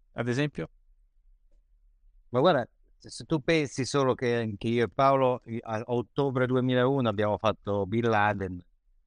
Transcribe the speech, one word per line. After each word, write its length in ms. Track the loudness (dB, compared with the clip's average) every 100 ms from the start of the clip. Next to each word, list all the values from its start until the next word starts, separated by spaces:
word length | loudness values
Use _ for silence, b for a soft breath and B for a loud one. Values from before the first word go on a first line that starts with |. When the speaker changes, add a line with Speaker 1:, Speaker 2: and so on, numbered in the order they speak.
| _
Speaker 1:
ad 140 | -6 -4
esempio? 420 | -2 -2 -6 -12 _ _ _ _ _ _ _ _ _ _ _ _ _ _ _ _
Speaker 2:
Ma 100 | 2
guarda, 260 | 4 2 -2 _ _ _
se, 120 | -18
se 160 | -16 -4
tu 160 | -2
pensi 440 | 0 0 0 -4 -2
solo 280 | 0 2
che, 400 | 0 0 0 -2 -4
che 100 | -2
io 180 | 0 0
e 40 |
Paolo, 520 | 2 2 4 2 0 -6
i-, 140 | -10
a 200 | -6 -8 -4
ottobre 600 | -4 -2 -2 -2 0 0
duemilauno 600 | 2 2 2 2 2 0
abbiamo 300 | 0 0 0
fatto 480 | 0 -2 -4 -4 -2
Bin 240 | 0 2
Laden. 520 | 2 2 0 -4 -8 -14 _ _ _